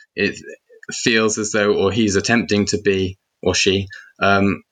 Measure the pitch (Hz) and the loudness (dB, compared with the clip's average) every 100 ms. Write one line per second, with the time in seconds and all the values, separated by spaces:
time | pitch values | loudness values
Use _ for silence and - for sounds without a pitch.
0 | - - 98 - - - _ - - - | -12 -4 -4 -4 -14 -20 _ -20 -14 -6
1 | 127 113 110 107 107 110 104 98 98 107 | 0 2 2 -2 -2 0 2 2 2 2
2 | 107 95 - 120 92 104 98 104 101 95 | 2 2 2 0 2 0 0 -2 0 0
3 | 92 - _ _ 92 92 98 95 98 - | -2 -6 _ _ -2 0 2 0 -2 -12
4 | - - 95 98 98 90 - | -20 -2 2 2 2 -2 -4